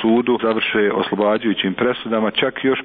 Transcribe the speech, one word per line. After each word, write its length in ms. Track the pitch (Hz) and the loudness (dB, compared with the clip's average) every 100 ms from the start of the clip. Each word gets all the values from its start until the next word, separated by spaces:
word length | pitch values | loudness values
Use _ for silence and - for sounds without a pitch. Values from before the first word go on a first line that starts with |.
sudu, 380 | 113 113 120 117 | 2 2 2 0
završe 500 | 113 110 - 110 104 | 0 0 -2 0 0
oslobađajućim 840 | 98 92 98 104 107 113 95 95 | 0 -2 0 2 2 0 -2 -2
presudama, 560 | 90 120 123 113 110 107 | 0 -2 -2 -2 -2 0
čak 340 | - 135 - | 0 -2 0
još 140 | 135 131 | -2 -2